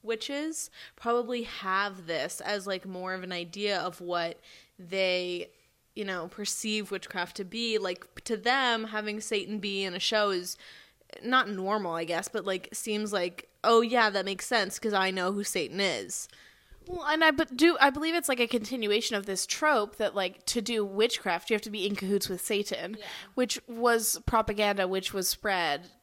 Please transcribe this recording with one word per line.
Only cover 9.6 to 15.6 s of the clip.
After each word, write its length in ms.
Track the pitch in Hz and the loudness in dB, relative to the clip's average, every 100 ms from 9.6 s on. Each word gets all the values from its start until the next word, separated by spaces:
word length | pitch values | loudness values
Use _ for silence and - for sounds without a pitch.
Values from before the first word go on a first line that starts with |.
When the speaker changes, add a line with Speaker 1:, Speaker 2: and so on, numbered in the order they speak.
| 202 196 | -2 -2
Speaker 1:
in 120 | 190 175 | -2 -2
a 40 | |
show 300 | - 214 208 | 2 4 4
is 260 | 185 180 - - - - _ _ - | 2 -2 -10 -14 -20 -20 _ _ -10
not 260 | 240 262 226 | 2 2 2
normal, 440 | 196 190 214 185 | -2 0 0 0
I 100 | 165 | -4
guess, 240 | 165 170 196 | -2 -2 -2
but, 180 | 220 190 | -4 -2
like, 240 | 185 - | -2 -4
seems 380 | - - 208 214 | -8 -4 -2 0
like, 360 | 202 180 175 - _ | 0 -2 -4 -20 _
"Oh, 180 | 214 226 | 6 6
yeah, 280 | 226 247 214 | 6 4 4
that 140 | 196 190 | 4 -2
makes 200 | 190 - | -4 0
sense 320 | 240 196 - | 0 0 -2
'cause 160 | 220 | 0
I 160 | 202 190 | 2 2
know 220 | 185 180 | 2 0
who 120 | 202 | 0
Satan 360 | 202 190 | -2 -2